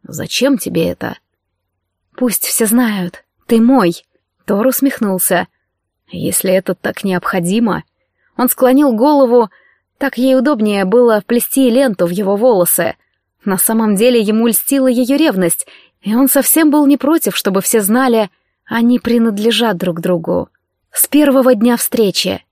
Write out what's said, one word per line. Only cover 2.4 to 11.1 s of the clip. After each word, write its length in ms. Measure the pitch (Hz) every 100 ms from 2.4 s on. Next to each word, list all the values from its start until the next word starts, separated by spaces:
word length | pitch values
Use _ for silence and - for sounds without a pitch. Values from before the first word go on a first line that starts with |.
| -
все 200 | - 220
знают, 600 | 233 233 202 180 - _ _ -
ты 120 | 226
мой», 440 | 233 269 180 170 _ _ _ _ -
Тор 160 | 196 247
усмехнулся. 840 | 247 269 - 208 185 - 180 185 _ _ _ _ _ _
«Если 420 | 175 - 185 185
это 220 | 185 185
так 300 | 180 - -
необходимо». 800 | 202 180 - 190 170 214 240 - - _ _ _ _ -
Он 140 | 247
склонил 440 | - 254 262 285
голову, 580 | 220 277 285 254 240 220 _ _ _ _ _
так 180 | 277 -
ей 180 | 262 262
удобнее 500 | 247 247 214 202 185
было 360 | 240 240